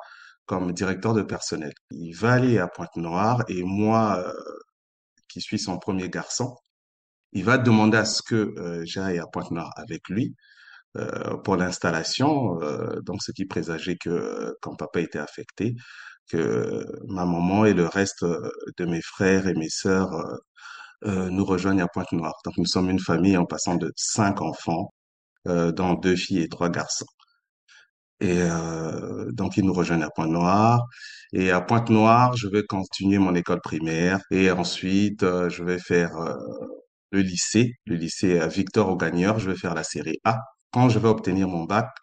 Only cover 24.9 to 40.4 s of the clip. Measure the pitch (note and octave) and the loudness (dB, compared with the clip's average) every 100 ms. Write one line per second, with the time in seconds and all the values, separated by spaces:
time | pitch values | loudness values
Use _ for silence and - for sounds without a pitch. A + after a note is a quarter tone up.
24.9 | - _ _ _ _ - F2 E2+ E2 F#2 | -12 _ _ _ _ -2 0 0 0 0
25.9 | F2 F#2 F2+ - G2 D#2+ - F2 E2+ D2+ | 2 2 0 0 -2 -2 -2 -2 -2 -4
26.9 | - - _ _ _ _ _ _ - _ | -6 -8 _ _ _ _ _ _ -20 _
27.9 | _ _ _ F#2+ F2+ F2 E2+ E2 E3 D#2+ | _ _ _ 0 2 2 0 -4 -6 -6
28.9 | - - G#2 G#2+ A#2+ F#2+ - F#2+ F2+ E2+ | -6 -8 -8 -8 -4 -2 2 2 2 2
29.9 | E2+ D2+ - E2 E2 F2 G2 A2+ A#2+ A#2+ | 0 0 -2 -2 2 4 6 6 4 2
30.9 | - - - - F#2+ F#2 F2+ F2 A#2 A#2 | -8 -20 -20 -6 0 2 2 2 2 6
31.9 | A2 A2 A#2 B2 A#2+ G#2 G#2 G2+ G2 F#2+ | 6 8 8 6 2 -2 -2 0 -4 -6
32.9 | - F#2+ G2+ F#2 F2+ E2+ F2 - D#2+ D#2+ | -2 2 4 4 2 2 -2 -2 -4 -2
33.9 | D#2+ F2 G2 - F#2+ F#2+ F2+ F2 - F#2 | 0 2 2 0 2 4 2 -2 -4 0
34.9 | F#2+ G#2 G#2 F#2+ F2+ F2 E2+ F2 F2+ - | 2 2 2 0 2 -2 -2 -4 -4 2
35.9 | F2 E2+ D#2+ E2 C2 A#1+ G#1+ G#1+ - _ | 2 2 -2 -6 -6 -10 -12 -12 -16 _
36.9 | _ _ G2 F#2+ F2 - G#2 A#2+ B2 - | _ _ 0 0 -2 0 2 2 0 -6
37.9 | E2+ E2 - F#2+ F2 D#2+ F#2 F#2+ A2+ G2 | -4 -4 -2 2 2 2 -2 -2 0 0
38.9 | F2 E2 E2+ F#2 A2+ F#2+ F2+ F#2 E2 D#2+ | 0 -2 0 2 0 -2 -4 -4 -4 -6
39.9 | D2+ D2 D#2 A2 A#2 | -6 -6 -2 0 0